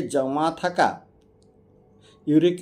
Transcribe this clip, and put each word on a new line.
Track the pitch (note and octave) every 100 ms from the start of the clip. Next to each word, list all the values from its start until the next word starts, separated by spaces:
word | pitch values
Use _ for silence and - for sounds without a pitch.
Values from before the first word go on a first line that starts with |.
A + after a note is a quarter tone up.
| C3+
জমা | C#3 C3 C#3 D#3+ D#3+
থাকা | F3+ F3 B2+ F2 - _ _ _ _ _ _ _ _ _ _ _ -
ইউরিক | D3+ F3 F3